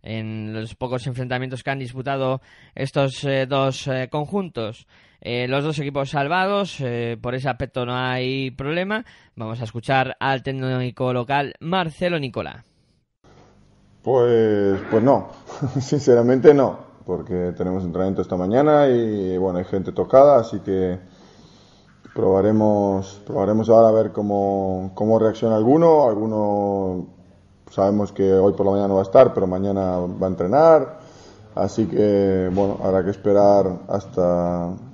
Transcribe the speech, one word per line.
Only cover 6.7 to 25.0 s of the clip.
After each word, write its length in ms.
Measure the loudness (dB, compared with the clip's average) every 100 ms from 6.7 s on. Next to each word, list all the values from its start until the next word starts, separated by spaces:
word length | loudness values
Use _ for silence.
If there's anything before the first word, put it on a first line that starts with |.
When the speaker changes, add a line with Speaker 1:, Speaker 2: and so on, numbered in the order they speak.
| -6
Speaker 1:
eh, 360 | -6 -4 -6 -6
por 140 | -8
ese 160 | -6 -6
aspecto 340 | -6 -8 -6
no 120 | -6 -4
hay 560 | -4 -4 -4 -4 -6
problema. 520 | -8 -6 -6 -4 -6 -8 -20 _ -14
Vamos 240 | -12 -10
a 40 |
escuchar 520 | -10 -10 -2 0 0 -4
al 240 | -4 -4
técnico 680 | -6 -6 -4 -4 -4 -4 -2
local, 420 | -2 -2 -2 -4 -8
Marcelo 580 | -4 -4 -4 -4 -4 -4
Nicola. 440 | -6 -8 -8 -12 _ _ _ _ _ _ _ -20 -20 _ _ _ _ _
Speaker 2:
Pues, 760 | 0 2 4 4 4 2 2 0 0
pues 100 | 2
no, 260 | 4 2 0 -20 -18
<laughs> 260 | -8 -6 -6
sinceramente 720 | -4 -2 4 4 6 6 8
no, 240 | 6 4 -2 -16 -20 -8
porque 460 | -8 -6 -4 -4 -4
tenemos 260 | -4 -4
entrenamiento 380 | -4 -2 -2 -2
esta 140 | -4 -2
mañana 520 | 0 2 4 4 4
y, 480 | 2 0 -4 -4 -2
bueno, 200 | -2 -2
hay 80 | -4
gente 260 | -6 -4
tocada, 480 | -4 4 6 8 6
así 200 | 2 -8
que 400 | -4 -2 -2 -4 -12 -20 -20 -20 -20 _ _ _ _ _ -14
probaremos, 1040 | -4 0 2 2 2 2 2 0 -2 -6 -16 -10
probaremos 420 | -4 0 0 6
ahora 180 | 6 8
a 140 | 4
ver 80 | 0
cómo, 800 | -4 -4 -2 0 -2 -2 -4 -8
cómo 240 | -4